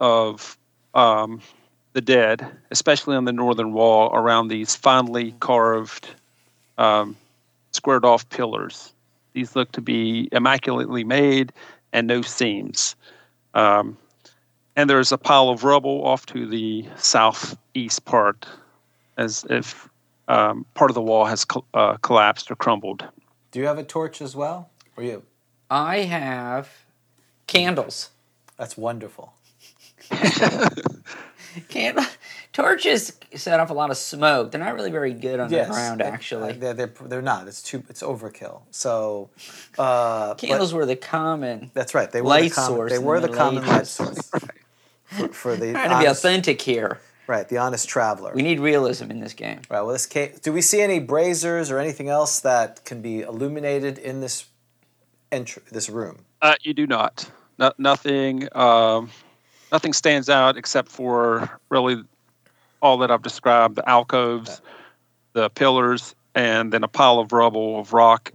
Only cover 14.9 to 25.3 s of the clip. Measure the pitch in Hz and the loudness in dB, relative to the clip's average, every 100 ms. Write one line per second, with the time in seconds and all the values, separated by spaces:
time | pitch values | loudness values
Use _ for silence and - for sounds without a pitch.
14.9 | 135 127 131 - 139 131 120 139 143 135 | 4 4 0 4 6 6 2 4 4 2
15.9 | 143 139 131 - 123 113 113 110 110 110 | -2 0 -2 -4 -10 -6 -6 -4 -6 -8
16.9 | - - 120 110 - - - _ 135 117 | -4 0 4 4 2 -8 -14 _ -8 -6
17.9 | - - 120 104 - - - _ _ _ | -6 0 2 2 0 -10 -20 _ _ _
18.9 | _ _ - 113 107 - 120 - - - | _ _ -6 -6 -6 -4 -4 -4 -14 -20
19.9 | _ _ _ - 120 104 107 - - 135 | _ _ _ 0 2 2 0 -10 2 2
20.9 | 120 110 110 107 110 - - - 113 104 | 2 2 2 2 0 -4 -6 -4 0 2
21.9 | 107 - 117 104 - - 110 - 107 101 | 0 2 4 4 2 -6 -4 -2 -2 -4
22.9 | 101 - _ _ _ _ 123 143 151 139 | -10 -14 _ _ _ _ -6 -4 -4 -6
23.9 | 165 160 - 139 131 147 180 170 _ _ | -8 -8 -10 -14 -8 -8 -8 -14 _ _
24.9 | - 120 104 - | -12 -10 -10 -16